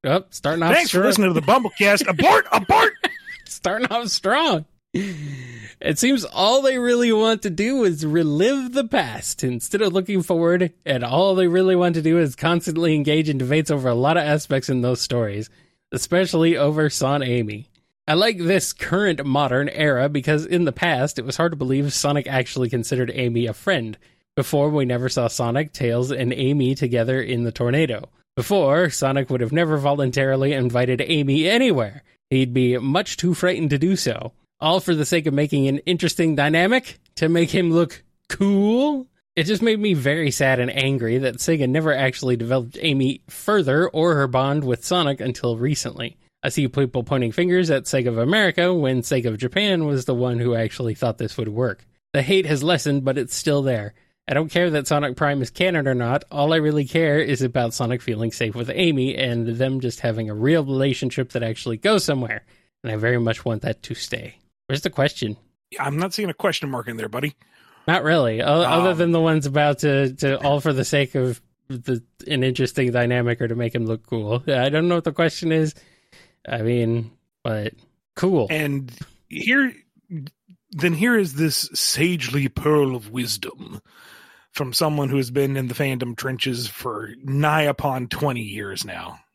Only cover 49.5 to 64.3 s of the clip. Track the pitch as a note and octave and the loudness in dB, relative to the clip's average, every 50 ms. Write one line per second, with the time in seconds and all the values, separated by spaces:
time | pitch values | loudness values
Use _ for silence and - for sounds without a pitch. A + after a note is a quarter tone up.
49.5 | - F#3+ G#3 G#3 F#3+ E3+ D#3+ D3 C#3+ C3 B2 - C3 A#2+ B2 B2+ A#2+ A#2 A#2+ B2 | -2 0 0 2 2 0 0 0 -2 -2 0 -2 -2 0 0 0 0 0 0 0
50.5 | A#2 A2+ A2+ G#2+ - - B2+ A2+ G#2+ - - A#2 A2+ - B2 G#2+ - - A#2 G#2+ | 0 0 -2 -4 -4 -6 -6 -6 -4 -2 -2 -4 -2 -4 -6 -6 -6 -6 -6 -4
51.5 | G#2 A#2 B2+ A#2 G2 _ - _ _ _ _ _ - D#3 C3 C3+ G3 F#3+ F3 D3+ | -2 -2 -2 -2 -4 _ -16 _ _ _ _ _ -2 -2 2 2 2 2 2 2
52.5 | D#3 C3+ C#3+ E3 F3+ - - D3 C#3 C#3 C3 C3+ C3 C#3 B2 - - - - D#3+ | -2 0 2 0 0 0 0 0 0 0 0 0 -2 -2 -4 -4 -6 -4 -2 0
53.5 | C#3+ C#3+ C3+ C3+ B2 A2 G2+ G#2 - _ _ _ _ _ _ - D#3+ D3 D#3+ D#3 | 0 2 2 0 -2 -2 -4 -8 -14 _ _ _ _ _ _ -2 -2 -2 -2 0
54.5 | - E3+ F3+ F3 D3+ D3 C3+ - D#3 D3 D3 C3+ B2 - D#3 C#3+ C#3+ C#3 B2+ A#2+ | 0 0 2 2 0 -2 0 0 0 0 0 -2 -2 0 0 0 0 0 -2 -4
55.5 | - - F3+ F#3 F3 D#3+ C#3 C3+ B2+ B2 A#2+ A#2 C3 D3 - _ - D3 C#3+ D#3 | -2 0 0 0 2 0 0 0 0 0 0 0 0 -2 -2 _ -4 -2 0 2
56.5 | D#3+ D#3+ D3+ D3+ D3+ D3+ C#3+ C3 - E3 E3 D3+ C#3+ D3+ D3+ B2 C#3+ A#2 C3 B2 | 2 2 2 2 0 0 -2 0 0 0 2 2 2 2 2 0 0 0 -2 -2
57.5 | A#2 C#3 A#2+ A#2 - - B2 A#2+ B2+ A#2 - - A2+ G#2+ A#2 A2+ - - A#2+ A2 | 0 0 -2 -2 -2 -4 -2 -2 -2 -4 -4 -6 -4 -2 -4 -4 -2 -4 -4 -4
58.5 | G2 A#2 A#2+ B2 - - F#3 E3+ D3+ C3+ B2+ C3+ - - C3 B2 A#2+ A#2 A2+ A#2 | -4 -6 -6 -6 -2 0 0 2 2 2 0 -2 -2 -2 -2 -2 -2 -2 -2 -2
59.5 | A#2 A#2 C3 C3+ C3 C3 B2+ A#2+ - - - A#2+ A2 A2+ A2+ G#2+ G#2+ G#2+ A2+ C#3 | -2 -2 -2 -2 -2 -2 -4 -6 -6 -4 -4 -4 -2 -2 -6 -6 -4 -2 0 2
60.5 | D#3+ E3 C#3+ C3+ C3+ C3 C3+ C#3 C3 - - B2+ - - B2+ - - B2 A#2 A2+ | 2 2 0 0 0 0 0 0 0 -2 -4 -4 -4 -4 -6 -4 -4 -4 -4 -4
61.5 | A2 - - A#2+ A2+ G#2+ - G3+ G#3+ F#3+ - - C#3+ C3 B2 A2 A2 A2 _ _ | -6 -6 -6 -6 -6 -2 2 2 2 2 2 0 -2 -2 -2 -6 -8 -10 _ _
62.5 | _ _ _ _ _ _ - A#2 A2 G#2+ G#2+ A#2+ B2 A#2+ A#2 A2+ A2 - - B2+ | _ _ _ _ _ _ -8 -6 -4 0 0 2 2 2 2 0 -2 -2 -2 -4
63.5 | A2+ G#2 - A#2+ A2 _ - - A#2 - - - - - - - | -4 -2 -4 -6 -6 _ -8 -12 -10 -10 -8 -8 -8 -10 -10 -16